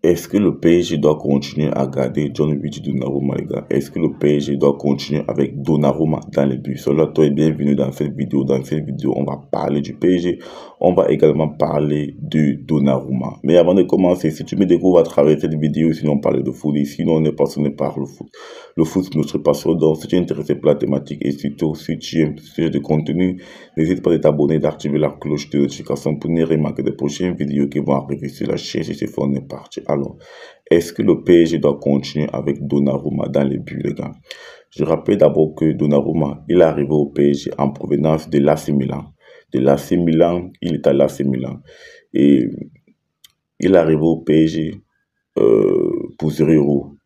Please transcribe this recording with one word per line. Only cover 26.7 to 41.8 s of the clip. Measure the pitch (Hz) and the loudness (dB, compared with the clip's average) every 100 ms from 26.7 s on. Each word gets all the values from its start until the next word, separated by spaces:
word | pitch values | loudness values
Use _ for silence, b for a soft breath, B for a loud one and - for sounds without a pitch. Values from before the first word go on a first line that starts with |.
| - | -2
des | 71 | -6
prochaines | 80 71 - 90 - | -4 -6 -2 -4 -4
vidéos | 71 71 71 | -4 -2 -2
qui | 73 | -2
vont | 71 67 | -4 -4
arriver | 69 71 69 | -6 -8 -10
sur | - - | -8 -6
la | - | -6
chaîne. | - - | -6 -8
Si | - 85 | -6 -8
c'est | - | -8
fait, | - | -4
on | 71 | -4
est | 69 65 | -4 -8
parti. | - - - - | -16 -14 -14 -6
Alors, | 73 69 - B B B B - | -4 -6 -12 B B B B 0
est-ce | 85 85 | 0 0
que | - | -2
le | - 80 | 0 2
P | - 87 | 6 6
S | 82 | 6
G | 82 | 2
doit | 73 71 | 0 0
continuer | 71 69 67 76 76 | 0 -2 -2 -4 -4
avec | - 69 71 71 | -4 -4 -6 -2
Donnarumma | 71 69 69 76 71 71 | 0 0 0 -4 -4 -2
dans | 69 | 0
les | 69 69 | 0 -2
buts, | - 67 | -8 -8
les | - - | -6 -6
gars ? | - - B B B B B | -10 -12 B B B B B
Je | - 76 | -4 0
rappelle | 80 - 101 | 0 2 4
d'abord | 80 82 78 78 | 4 4 0 2
que | 80 | -2
Donnarumma, | 69 73 73 76 80 71 73 - | 0 2 2 2 -2 -2 -6 0
il | 87 | 4
est | |
arrivé | 82 78 71 | 6 4 0
au | 76 71 | 0 0
P | - 71 | 2 2
S | 71 - | 2 -4
G | - | -2
en | 69 | -2
provenance | - - 71 78 80 - | -2 -2 0 2 0 0
de | 76 | 2
l'A | 71 78 | 2 2
C | - | 0
Milan. | 71 67 69 - _ b b b | -2 -2 -6 -10 _ b b b
De | - | 0
l'A | 65 69 | 2 2
C | - 90 | 0 0
Milan, | 85 80 85 87 90 - | 2 2 2 0 -8 -10
il | 87 76 | -6 -2
est | - | 0
à | |
l'A | 69 69 | 2 0
C | - | 0
Milan. | 69 64 65 67 B B | -4 -2 -6 -10 B B